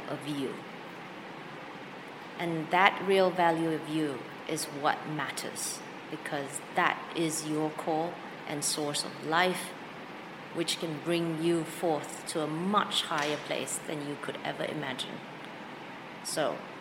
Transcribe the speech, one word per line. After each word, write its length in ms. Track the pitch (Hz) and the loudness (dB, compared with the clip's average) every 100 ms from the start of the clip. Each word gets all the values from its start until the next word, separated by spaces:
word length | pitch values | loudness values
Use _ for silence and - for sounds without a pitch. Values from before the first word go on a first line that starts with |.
| - | -2
of 180 | 143 139 | -6 -2
you. 280 | 147 127 - - - - - - - - - - - - - - - - - - - | -2 -2 -4 -8 -12 -12 -12 -12 -10 -10 -10 -10 -10 -10 -10 -10 -12 -12 -12 -12 -6
And 320 | 175 165 156 | -2 -2 4
that 240 | 175 202 - 185 | 8 8 8 6
real 240 | 196 190 | 8 8
value 420 | 180 170 160 165 | 8 6 6 2
of 160 | 156 147 | 0 0
you 320 | 156 151 127 - - - | 0 2 -2 -6 -10 -4
is 180 | 156 - | -2 -2
what 320 | 143 143 - - | 0 2 2 0
matters, 720 | 151 135 - - - - - - - - | -2 -2 -4 -6 -4 -6 -6 -10 -12 -10
because 500 | 151 - 147 135 - - - | -8 -4 -2 -2 -6 -2 2
that 220 | 165 - - - | 4 2 -2 0
is 300 | 165 151 151 | 0 0 0
your 220 | 151 156 | 2 2
core 420 | 151 - 156 170 175 - - - | 0 0 2 2 -2 -10 -10 -6
and 160 | 147 | -2
source 400 | 147 - 147 147 | 0 0 0 0
of 220 | - - 143 | -2 -4 2
life, 440 | 160 185 180 - - - - - - - - - | 4 6 4 -4 -8 -10 -12 -12 -12 -12 -12 -8
which 240 | - 170 - | -2 0 0
can 220 | 170 147 | -2 -2
bring 380 | 147 170 170 160 | 2 2 2 2
you 220 | 170 170 | 4 4
forth 600 | 156 - 180 151 139 - - | 2 0 2 2 0 -8 -4
to 120 | 170 | -2
a 60 | 151 | 0
much 560 | 156 185 208 - - | 0 4 4 6 2
higher 340 | - 160 147 147 | 2 2 2 0
place 440 | - 147 - - - | 0 -2 -2 -4 -4
than 220 | 151 143 | -4 -4
you 80 | 143 | -4
could 160 | - 139 | -4 -4
ever 200 | - 151 | -4 -2
imagine. 540 | 151 156 143 131 - - - - - - - - - - - - | -2 -2 -4 -4 -4 -6 -10 -12 -12 -12 -12 -12 -12 -12 -12 -10
So 340 | - - 139 76 - - | -4 0 2 0 -6 -12